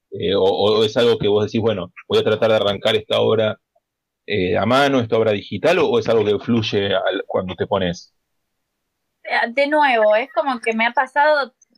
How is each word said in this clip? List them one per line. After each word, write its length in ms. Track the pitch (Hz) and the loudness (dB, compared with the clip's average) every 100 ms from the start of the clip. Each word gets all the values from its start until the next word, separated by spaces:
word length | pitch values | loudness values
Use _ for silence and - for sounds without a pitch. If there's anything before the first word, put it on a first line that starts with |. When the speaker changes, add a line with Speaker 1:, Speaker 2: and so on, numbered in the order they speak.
| _ | _
Speaker 1:
Eh, 240 | 98 - | -8 -2
o, 80 | 98 | 0
o 420 | 95 - 101 107 | 2 2 2 2
es 120 | 110 127 | 0 2
algo 220 | 120 113 | 2 2
que 100 | 104 | 2
vos 160 | 104 | 0
decís, 160 | 104 117 | 0 -2
bueno, 320 | 110 101 87 - - | -2 -2 -6 -12 -2
voy 120 | 104 | 0
a 40 | |
tratar 240 | 110 107 113 | 2 2 2
de 80 | 110 | 2
arrancar 400 | 101 98 110 110 | 0 -2 -2 -2
esta 240 | - 110 | -2 -2
obra, 400 | 110 110 107 101 _ _ _ _ _ _ - | 0 2 0 -4 _ _ _ _ _ _ -8
eh, 300 | - 90 95 | -4 -2 0
a 80 | |
mano, 360 | 101 127 139 135 | 2 2 2 0
esta 180 | 113 113 | 0 0
obra 140 | 110 | 0
digital, 480 | 104 - 101 151 180 | -2 -4 -4 0 2
o, 80 | 135 | 2
o 80 | 117 | 0
es 100 | 113 | 0
algo 160 | 117 | 0
que 140 | 104 101 | 2 -2
fluye 520 | - 117 107 107 98 | -2 -2 0 -2 -2
al, 300 | 92 92 92 - | -2 -2 -4 -4
cuando 280 | - 185 92 | -6 -6 -6
te 100 | - | -4
pones? 480 | 98 92 87 - _ _ _ _ _ _ _ _ _ _ _ | -2 -2 -6 -12 _ _ _ _ _ _ _ _ _ _ _
Speaker 2:
Eh, 280 | - 240 233 | -6 -4 -2
de 140 | 240 285 | 0 0
nuevo, 500 | 302 285 240 214 214 | 2 2 4 2 2
es 160 | 262 | 0
como 280 | - 294 247 | -4 -4 -4
que 120 | 233 | -4
me 140 | 220 226 | -2 -2
ha 60 | |
pasado, 600 | 240 262 294 294 302 254 _ _ | -2 -2 0 2 2 -2 _ _